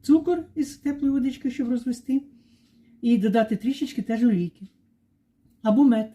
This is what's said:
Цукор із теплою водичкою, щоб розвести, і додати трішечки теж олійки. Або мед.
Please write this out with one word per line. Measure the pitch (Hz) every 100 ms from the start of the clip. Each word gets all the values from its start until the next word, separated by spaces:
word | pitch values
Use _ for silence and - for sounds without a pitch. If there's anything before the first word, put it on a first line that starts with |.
| -
Цукор | 311 330 349 330 320
із | 294 -
теплою | 285 285 277
водичкою, | 269 262 254 262
щоб | - 240
розвести, | 247 262 240 - 269 - _ _ _ _ _ _ _
і | 233 240
додати | 208 220 220 208
трішечки | 240 269 277 -
теж | 202 226
олійки. | 240 196 175 _ 196 _ _ _ _ _ _ _ _ _
Або | 220 214
мед. | 285 220 214